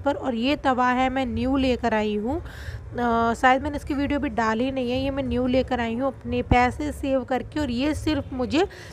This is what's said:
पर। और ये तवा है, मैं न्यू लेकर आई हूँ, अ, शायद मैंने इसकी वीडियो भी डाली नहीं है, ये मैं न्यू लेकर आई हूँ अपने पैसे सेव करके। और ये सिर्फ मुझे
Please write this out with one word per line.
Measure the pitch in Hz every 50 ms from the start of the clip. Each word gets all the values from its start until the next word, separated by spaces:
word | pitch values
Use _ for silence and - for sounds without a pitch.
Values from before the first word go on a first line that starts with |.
| -
पर। | 277 285
और | - - 269 233
ये | 226 233 269 294
तवा | 294 - 277 254 247 247 247
है, | 247 254 262 262
मैं | 254 269 269
न्यू | 240 226 226 240 262 277
लेकर | 277 262 262 240 226 240 233 220
आई | 214 214 214 208
हूँ, | 208 208 240 294 359
अ, | - - - - - - - - - - - 240 240 240 226 233 233 233 226
शायद | - - 254 262 269
मैंने | 285 302 285
इसकी | 277 - - 294
वीडियो | 269 285 269 285 277
भी | 262 277
डाली | 214 233 226 220 220 220 254 269
नहीं | 262 262 247 240
है, | 247 262
ये | 262 277
मैं | 269 277 269
न्यू | 247 240 247 254
लेकर | 254 247 262 247 - 254 240
आई | 233 226 226
हूँ | 240 269
अपने | 269 262 - - 233 247 247
पैसे | 247 - 277 247 247 247 233 - 302 294
सेव | 269 - 294 269 262 262 240
करके। | - 254 247 - - - 302
और | 294 247
ये | 233 240 277 311 294
सिर्फ | - - 311 311 277 294 - 269
मुझे | 254 254 202 226 311 403 - - - - -